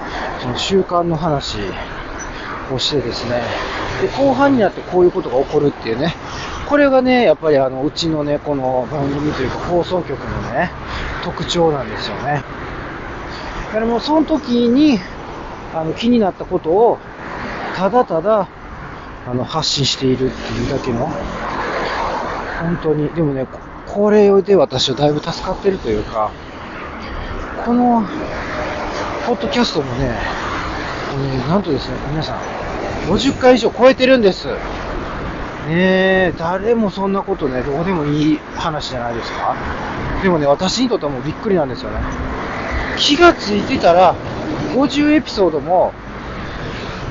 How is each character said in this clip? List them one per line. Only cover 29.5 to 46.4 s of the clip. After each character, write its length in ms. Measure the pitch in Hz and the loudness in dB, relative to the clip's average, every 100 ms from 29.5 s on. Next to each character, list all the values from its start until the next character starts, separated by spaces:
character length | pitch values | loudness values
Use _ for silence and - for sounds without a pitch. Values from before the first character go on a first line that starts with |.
| 247 | 0
ャ 40 | |
ス 100 | 226 | 0
ト 80 | 170 | 0
も 100 | 135 123 | -2 -2
ね、 200 | 131 104 - - - - - - - - - | -2 -2 -4 -6 -6 -6 -6 -6 -8 -8 -6
あ 40 | 139 | -4
の、 80 | 135 131 131 | -2 -2 0
な 100 | 202 | 0
ん 40 | |
と 80 | 175 | 0
で 80 | 127 | -2
す 120 | - | -2
ね、 60 | 131 139 | -6 -4
皆 120 | 156 | -4
さ 120 | 127 | -4
ん、 40 | 104 - - - - - - 151 | -6 -8 -8 -6 -6 -6 -4 0
五 100 | 208 | 2
十 140 | 269 | 2
回 240 | - 254 254 | 4 6 6
以 20 | |
上 120 | 220 | 4
超 200 | - 254 | 6 6
え 40 | |
て 120 | 254 254 | 6 6
る 100 | 254 | 6
ん 60 | |
で 100 | 196 | 6
す。 160 | - 139 95 98 - - - - - - - - - 143 | 2 -4 -6 -6 -8 -6 -6 -6 -8 -8 -8 -8 -8 -2
ね 0 | |
え、 640 | 170 185 185 190 190 180 - | 2 4 6 6 6 4 2
誰 380 | 165 190 214 | -2 0 2
も 160 | 233 202 | 4 2
そ 160 | 196 196 | 0 0
ん 60 | |
な 100 | 196 | 0
こ 140 | 190 175 | -2 -2
と 120 | 143 | -2
ね、 140 | 127 | 0
ど 180 | 139 143 | -2 0
う 40 | |
で 80 | 180 | 0
も 120 | 175 | 0
い 280 | 147 151 156 | 2 2 4
い 80 | 151 - - | 2 -2 -6
話 340 | 170 151 - | -4 -4 -4
じ 60 | 127 | -4
ゃ 40 | |
な 120 | 120 | -4
い 20 | |
で 100 | 117 | -4
す 60 | 104 | -6
か。 220 | - 110 131 - - - - - - | -4 -2 -2 -4 -6 -6 -6 -4 0
で 60 | 190 | 2
も 100 | 160 | 4
ね、 80 | 143 | 4
私 340 | 143 - 226 | 4 2 2
に 80 | 247 | 2
と 80 | 196 | 0
っ 20 | |
て 80 | 147 | -2
は 60 | |
も 80 | 127 | -4
う 20 | |
び 80 | 143 | -4
っ 40 | |
く 160 | - 220 | -4 0
り 40 | |
な 100 | 180 | 2
ん 40 | 135 | 2
で 80 | 110 | -4
す 60 | |
よ 80 | 110 | -6
ね。 80 | 107 107 - - - - - - - - - | -4 -4 -4 -6 -6 -6 -6 -4 -4 -2 0
気 180 | - 294 | 2 6
が 160 | 349 | 6
つ 180 | - 202 | 6 0
い 120 | 202 | -2
て 160 | 226 262 | 0 2
た 140 | 180 | 6
ら、 240 | 175 175 - - - - - - | 8 6 4 -4 -6 -6 -4 -2
五 140 | 233 285 | 0 2
十 240 | 285 294 | 2 4
エ 100 | 302 | 4
ピ 80 | - | 2
ソ 160 | 220 175 | 2 2
ー 40 | |
ド 80 | 151 | 2
も、 320 | 151 180 107 - - - - - | 2 4 2 0 -12 -12 -10 -10